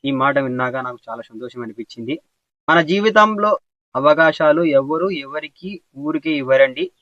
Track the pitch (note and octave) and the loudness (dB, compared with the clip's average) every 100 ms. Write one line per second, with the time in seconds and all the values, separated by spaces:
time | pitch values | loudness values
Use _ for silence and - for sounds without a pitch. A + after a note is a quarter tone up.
0 | C#3 C3+ C3+ C#3 C3+ B2+ B2+ C3 B2+ A#2+ | -4 0 2 0 -2 -2 -4 -4 -8 -12
1 | - A#2 A#2 A2 B2 B2 A#2 G#2+ G#2+ - | -14 -14 -14 -16 -16 -12 -12 -12 -16 -12
2 | A#2 C#3+ _ _ _ _ - D#3+ D#3 F#3+ | -10 -10 _ _ _ _ 0 0 2 0
3 | G#3+ G#3+ G#3+ G#3+ G#3 G3 _ _ _ B2+ | 2 4 4 2 0 -2 _ _ _ 0
4 | C#3+ D3+ D#3+ D3+ D#3 D3+ E3+ C#3 C3+ D#3+ | 2 4 4 4 2 4 4 2 2 -2
5 | F#3 E3+ C#3 D3+ D3+ _ F#3 G3+ _ C3+ | -2 -4 -8 -10 -10 _ -14 -14 _ -10
6 | D3 D#3 D#3+ D3+ C3 C3+ C3+ C3 F4+ _ | -6 -4 -2 -4 2 4 4 2 -8 _